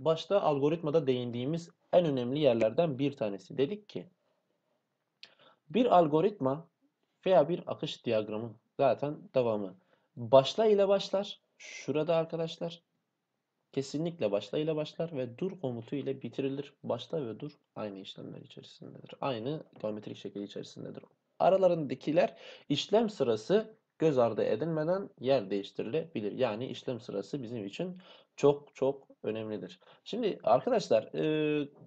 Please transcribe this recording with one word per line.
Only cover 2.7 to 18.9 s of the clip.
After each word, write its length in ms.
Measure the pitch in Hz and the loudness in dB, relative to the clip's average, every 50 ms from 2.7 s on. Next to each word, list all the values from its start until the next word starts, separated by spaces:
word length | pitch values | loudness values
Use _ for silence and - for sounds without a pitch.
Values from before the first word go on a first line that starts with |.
| 113 143 175 165 131 123 | 2 2 0 0 0 0
bir 180 | 139 139 139 - | -2 -2 -2 -2
tanesi. 400 | 117 104 101 95 - - 131 - | -2 -4 -4 -6 -10 -8 -2 0
Dedik 320 | 135 143 208 208 - - | 0 0 -2 -4 -10 -10
ki 200 | - 92 - - _ _ _ _ _ _ _ _ _ _ _ _ _ _ _ _ _ _ _ _ _ _ - - _ _ _ - _ _ _ - | -12 -12 -12 -14 _ _ _ _ _ _ _ _ _ _ _ _ _ _ _ _ _ _ _ _ _ _ -20 -20 _ _ _ -20 _ _ _ -2
bir 280 | 147 214 254 - 196 180 | 2 2 4 6 6 6
algoritma 680 | 170 147 147 156 180 220 208 - 135 131 135 156 165 - _ _ _ _ _ _ _ _ _ _ - | 6 6 4 2 2 2 0 0 -2 -2 -2 -2 -6 -12 _ _ _ _ _ _ _ _ _ _ 0
veya 240 | 185 190 170 - 165 | 4 6 6 6 4
bir 140 | 175 170 - - | 2 -4 -4 -6
akış 380 | - - - 151 - - - | -8 -6 -6 -8 -8 -8 -4
diyagramı 500 | 120 113 110 107 107 107 107 117 113 107 - _ _ _ - | 0 0 0 0 -2 -4 -6 -6 -8 -10 -14 _ _ _ 0
zaten 400 | 139 131 - - 143 147 151 156 175 - - | 2 2 2 2 -2 -4 -6 -6 -10 -4 0
devamı. 400 | 131 123 117 110 104 101 92 90 - _ _ _ _ _ _ _ | 0 2 2 0 -2 -2 -6 -8 -12 _ _ _ _ _ _ _
Başla 500 | - 120 113 113 135 139 - - - 226 | -12 0 6 6 8 8 6 4 2 4
ile 220 | 220 208 196 196 190 | 4 6 4 4 4
başlar. 540 | 202 196 190 - - 196 202 208 - - _ _ _ _ | 2 2 0 -2 -4 -4 -4 -6 -10 -16 _ _ _ _
Şurada 580 | - - - - - - 135 151 151 160 170 | -20 -18 -16 -10 -6 -4 -2 0 0 2 2
arkadaşlar. 680 | 165 160 160 - 165 165 165 - - 175 165 165 - _ _ _ _ _ _ _ _ _ _ _ _ _ _ _ _ _ _ | 0 0 0 -4 -6 -6 -6 -6 -8 -8 -8 -10 -12 _ _ _ _ _ _ _ _ _ _ _ _ _ _ _ _ _ _
Kesinlikle 600 | - 135 135 - - 143 165 175 165 170 117 104 | -6 -6 -6 -4 -4 -4 -4 -4 -4 -2 -2 0
başla 260 | 98 101 - - - 151 | 0 0 -2 -2 -4 -4
ile 180 | 156 160 156 | -2 -2 -2
başlar 420 | 151 151 156 - - 165 170 165 127 | -4 -4 -6 -6 -6 -6 -6 -6 -6
ve 200 | 127 120 117 - | -6 -6 -6 -6
dur 220 | 175 196 190 185 | -6 -6 -6 -6
komutu 360 | - 131 120 117 113 - 151 | -6 -6 -6 -8 -8 -8 -6
ile 260 | 139 127 135 135 131 | -6 -4 -6 -6 -6
bitirilir. 520 | - 117 - - 135 139 139 139 143 - - _ - | -8 -10 -6 -4 -4 -4 -4 -6 -8 -10 -14 _ -8
Başla 440 | 120 123 123 - - - 160 139 113 | -6 -6 -6 -6 -6 -6 -6 -6 -6
ve 120 | 110 107 | -8 -10
dur 120 | - 147 - _ _ _ _ | -12 -14 -14 _ _ _ _
aynı 240 | - 107 104 98 95 | -10 -10 -8 -10 -10
işlemler 420 | 95 - - - - - - - | -14 -16 -16 -14 -14 -14 -14 -16
içerisindedir. 680 | - - - - - - - - - - | -16 -18 -20 -20 -20 -20 -20 -20 -20 -18